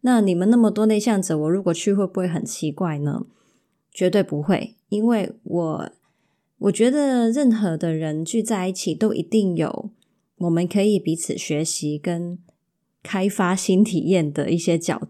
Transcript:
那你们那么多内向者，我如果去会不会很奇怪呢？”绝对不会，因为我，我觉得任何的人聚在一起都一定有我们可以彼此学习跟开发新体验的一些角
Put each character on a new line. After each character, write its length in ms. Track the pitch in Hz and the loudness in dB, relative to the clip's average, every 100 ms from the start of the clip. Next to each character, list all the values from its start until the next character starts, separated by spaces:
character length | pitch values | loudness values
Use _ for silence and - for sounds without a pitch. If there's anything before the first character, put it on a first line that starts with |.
那 200 | 254 247 | 4 4
你 140 | 202 | 4
们 160 | 175 190 | 2 4
那 60 | 240 | 6
么 140 | 220 | 4
多 160 | 214 214 | 4 2
内 120 | 214 | 2
向 240 | 208 208 | 2 0
者， 160 | 185 156 | 0 -2
我 120 | 151 | 0
如 120 | 185 | 0
果 100 | 185 | 0
去 200 | 165 - | -2 0
会 140 | 196 190 | 0 0
不 120 | - | -2
会 80 | 180 | -2
很 180 | 165 | -4
奇 280 | - - 156 | -6 -6 -6
怪 260 | 151 180 147 | -4 -4 -2
呢？” 280 | 147 143 - _ _ _ _ _ _ | -4 -4 -8 _ _ _ _ _ _
绝 160 | - 180 | -2 2
对 140 | - | 2
不 200 | 139 147 | 0 -2
会， 340 | 147 180 - _ _ | 0 -2 -2 _ _
因 160 | 208 | -2
为 280 | 226 226 - - | 0 0 -2 -8
我， 480 | - 175 165 156 76 _ _ _ _ _ _ _ | -6 -4 -2 -4 -8 _ _ _ _ _ _ _
我 140 | 202 | -2
觉 180 | 175 233 | 2 2
得 400 | 294 285 247 226 | 2 0 2 2
任 240 | 240 269 | 2 2
何 220 | 220 202 160 | 2 0 0
的 160 | 170 | -2
人 320 | 160 160 156 | -2 -2 -4
聚 180 | 165 233 | -2 -4
在 260 | 220 214 185 | -2 -2 -2
一 40 | |
起 220 | 185 - | -4 -4
都 180 | 156 220 | 0 0
一 100 | - | 0
定 320 | 160 220 196 | 0 2 2
有 360 | 165 160 - 202 _ _ _ _ _ | 0 -2 -4 -10 _ _ _ _ _
我 100 | 170 | 0
们 180 | 170 175 | 0 2
可 160 | 208 | 2
以 160 | 202 202 | 2 2
彼 160 | - | 0
此 220 | 160 - - | -4 -4 -8
学 260 | - 147 | -4 -4
习 360 | 156 - 151 151 | -2 -4 -4 -4
跟 400 | 160 170 175 175 _ _ _ _ _ _ | -4 -6 -6 -10 _ _ _ _ _ _
开 260 | - 190 196 | -8 -2 -2
发 260 | 190 180 | 0 0
新 300 | 185 - 185 | 0 2 4
体 180 | 214 170 | 4 2
验 300 | - 185 151 | 2 2 0
的 160 | 143 143 | -2 -2
一 80 | 170 | 0
些 220 | 170 165 | 2 0
角 240 | 165 151 | 0 -6